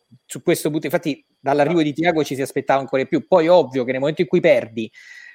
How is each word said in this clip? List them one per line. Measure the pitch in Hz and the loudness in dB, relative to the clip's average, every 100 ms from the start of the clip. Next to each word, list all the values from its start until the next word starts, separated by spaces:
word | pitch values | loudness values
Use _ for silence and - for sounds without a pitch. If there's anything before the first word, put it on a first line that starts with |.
| _ _ _ | _ _ _
su | 135 | -6
questo | - 160 160 | -2 0 0
punto, | 151 151 | -4 -2
infatti | 175 156 135 _ _ | -4 -4 -8 _ _
dall'arrivo | 139 143 147 170 | -4 0 2 2
di | 151 | 0
Thiago | 139 175 156 | 0 -2 0
ci | 143 135 | -2 -4
si | |
aspettava | 135 139 131 139 | -4 -6 0 -2
ancora | 135 135 | 0 -4
di | 127 | -2
più. | 151 - | -4 2
Poi | 180 160 | 2 6
ovvio | 180 123 131 | 4 4 -2
che | 120 | -4
nel | 131 | -2
momento | 143 156 | -2 -2
in | 175 | 0
cui | 175 | 2
perdi, | 170 123 113 113 110 - - - - | 4 2 0 -8 -10 -12 -20 -20 -20